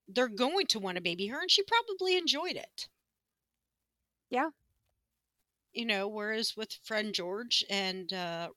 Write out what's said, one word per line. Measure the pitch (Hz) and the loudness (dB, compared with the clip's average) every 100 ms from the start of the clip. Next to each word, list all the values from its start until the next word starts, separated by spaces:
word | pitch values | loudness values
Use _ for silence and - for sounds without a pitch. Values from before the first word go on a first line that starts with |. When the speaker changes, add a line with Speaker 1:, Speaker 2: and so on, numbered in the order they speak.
| - | -4
Speaker 1:
they're | 196 254 | 0 2
going | 202 254 370 349 | 4 4 4 2
to | 220 | 0
wanna | 190 180 | -2 -2
baby | 175 175 202 | -2 -2 -2
her, | 285 | -2
and | 359 | 4
she | - | 4
probably | 392 466 466 381 370 370 | 6 2 2 -2 2 2
enjoyed | 320 277 349 - | 2 0 -2 -6
it. | - - - _ _ _ _ _ _ _ _ _ _ _ _ _ _ | -10 -12 -14 _ _ _ _ _ _ _ _ _ _ _ _ _ _
Speaker 2:
Yeah. | 247 311 - _ _ _ _ _ _ _ _ _ _ _ | 0 0 -4 _ _ _ _ _ _ _ _ _ _ _
Speaker 1:
You | - 226 | -6 -2
know, | 196 202 | 0 0
whereas | 214 208 220 220 - | -2 -2 -2 -2 -4
with | 220 - | -8 -10
Fred | - 214 214 | -4 -2 0
and | |
George | 190 175 202 240 - - | -2 -2 -6 0 0 2
and, | 196 190 185 175 | 0 0 -2 -6
uh, | 185 175 170 170 | -4 -4 -4 -6